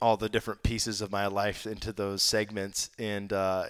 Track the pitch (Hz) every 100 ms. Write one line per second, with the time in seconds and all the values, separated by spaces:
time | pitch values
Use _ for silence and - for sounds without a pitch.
0 | 117 107 107 110 113 101 - 113 113 98
1 | 101 101 101 98 104 95 110 107 - 107
2 | 98 98 - 110 104 107 98 - - -
3 | 107 101 101 101 95 92